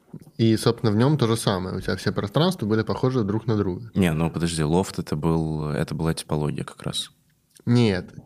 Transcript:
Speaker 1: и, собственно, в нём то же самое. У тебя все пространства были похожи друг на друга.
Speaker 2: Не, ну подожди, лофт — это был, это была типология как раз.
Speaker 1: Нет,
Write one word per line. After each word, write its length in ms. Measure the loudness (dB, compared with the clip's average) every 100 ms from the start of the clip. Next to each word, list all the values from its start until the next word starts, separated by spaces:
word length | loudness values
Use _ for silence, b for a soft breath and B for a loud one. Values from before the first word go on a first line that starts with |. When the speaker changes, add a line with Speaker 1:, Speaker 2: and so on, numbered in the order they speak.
| _ -20 -12 0
Speaker 1:
и, 180 | 2 4
собственно, 340 | 2 2 2
в 60 | 2
нём 220 | 4 4
то 80 | 2
же 100 | 0
самое. 400 | 0 -2 -2 -4
У 40 |
тебя 140 | -4 -4
все 160 | -2
пространства 520 | -4 -2 2 0 0
были 180 | 0 0
похожи 400 | 0 0 0 0
друг 220 | 0 -2 0
на 100 | 0
друга. 340 | 0 -4 -4
Speaker 2:
Не, 180 | 2 2
ну 160 | 2 0
подожди, 340 | 0 -2 0
лофт — 340 | 2 2 2 -4
это 160 | -6 -2
был, 500 | 0 0 0 -4 -4
это 260 | -2 -4
была 200 | -2 -2
типология 500 | -2 -4 -4 -2 -4
как 180 | -8 -10
раз. 280 | -8 -6 -8 _ _ _ _ -8 0
Speaker 1:
Нет, 480 | 4 4 2 -4 -14